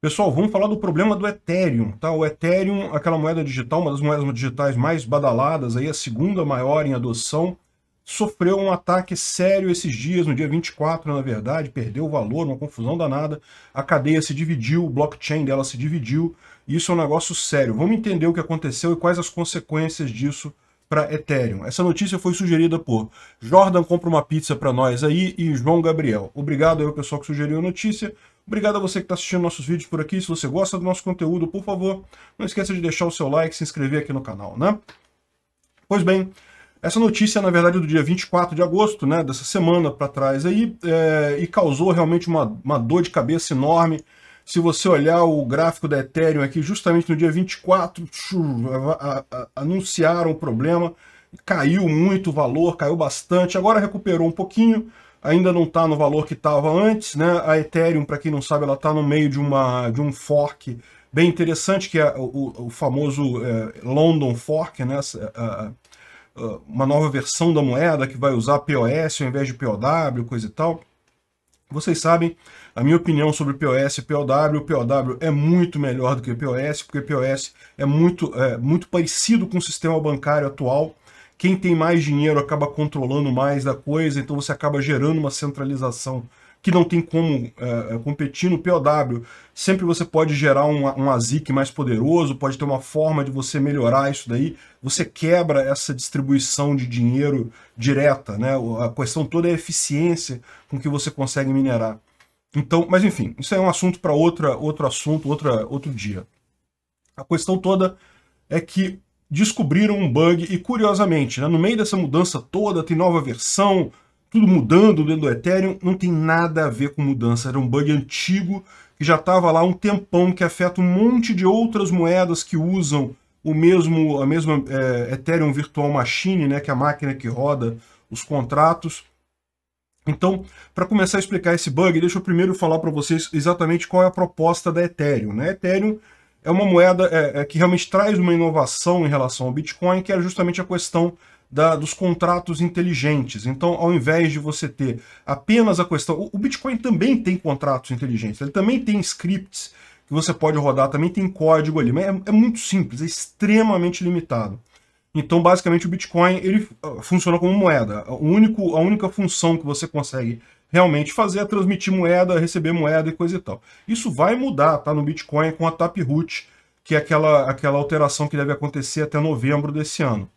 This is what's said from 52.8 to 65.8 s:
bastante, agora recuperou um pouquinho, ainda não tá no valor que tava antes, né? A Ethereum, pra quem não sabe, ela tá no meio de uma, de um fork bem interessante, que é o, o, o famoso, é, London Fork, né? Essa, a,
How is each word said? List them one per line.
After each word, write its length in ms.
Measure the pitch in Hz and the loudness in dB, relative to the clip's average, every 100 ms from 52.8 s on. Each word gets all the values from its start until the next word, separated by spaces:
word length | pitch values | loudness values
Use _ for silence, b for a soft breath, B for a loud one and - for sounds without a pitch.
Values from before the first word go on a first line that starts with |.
| 147 165 | -2 0
bastante, 600 | 147 - - 180 175 185 | -2 -4 0 0 2 2
agora 240 | 190 220 | 2 2
recuperou 480 | 208 202 202 170 165 | 0 -4 -2 0 0
um 40 | |
pouquinho, 600 | 165 185 - 226 220 220 B B B | -2 -4 4 4 4 -2 B B B
ainda 320 | 139 165 185 | 0 2 4
não 140 | 175 160 | 2 2
tá 200 | 165 160 | 2 2
no 80 | 147 | 2
valor 300 | 147 151 151 | 2 0 -2
que 80 | |
tava 340 | - 156 147 151 | -2 0 2 2
antes, 420 | 165 214 214 - | 4 2 2 -4
né? 300 | 143 165 175 156 | 0 2 2 2
A 100 | 156 | 0
Ethereum, 480 | 151 165 165 160 | 2 0 2 0
pra 140 | 143 143 | -2 -4
quem 140 | 160 | -4
não 100 | 147 | -4
sabe, 220 | 131 147 | -2 -2
ela 120 | 143 139 | 0 -2
tá 160 | 156 | 0
no 120 | 151 | 0
meio 260 | 147 151 151 | 2 2 2
de 100 | 139 | 0
uma, 520 | 143 139 131 123 120 | 0 2 2 0 -2
de 100 | 117 | -2
um 100 | 147 | -4
fork 680 | 135 - 147 143 - - 117 B B B | -4 0 0 0 -4 -14 -14 B B B
bem 160 | 147 170 | 2 2
interessante, 580 | 170 165 160 - 196 190 | 4 -2 -2 -2 -2 0
que 120 | 165 | 2
é 120 | 151 - | 2 0
o, 60 | |
o, 420 | 131 135 135 - 123 | -6 -6 -6 -8 -14
o 40 | |
famoso, 720 | - 143 131 147 135 139 120 120 | -4 -2 -2 -2 -2 -2 -2 -4
é, 280 | 113 110 - | -4 -6 -10
London 500 | 120 135 165 160 139 | -4 2 4 4 0
Fork, 500 | 117 - 156 165 - | -4 -4 -4 -4 -6
né? 140 | 127 139 | -4 -4
Essa, 340 | 131 110 104 - | -6 -10 -12 -8
a, 360 | 113 98 107 123 | -8 -8 -10 -14